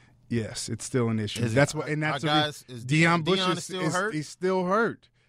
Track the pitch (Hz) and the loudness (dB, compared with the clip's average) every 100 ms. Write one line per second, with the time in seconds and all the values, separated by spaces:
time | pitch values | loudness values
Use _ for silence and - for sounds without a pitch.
0 | _ _ - 117 104 - - 110 - 131 | _ _ -6 -4 -4 -8 -8 -8 -4 0
1 | 117 110 104 - 120 120 143 151 151 151 | 0 0 -2 -2 0 4 2 2 -4 -2
2 | 156 147 151 151 151 - - 123 127 156 | -2 -2 0 2 0 -4 -14 -10 0 4
3 | 165 170 160 190 185 180 - 185 160 175 | 6 4 2 2 2 0 -4 -4 0 0
4 | 208 156 143 - 185 185 180 208 220 - | 0 -2 -6 -4 0 0 2 2 0 -2
5 | _ _ | _ _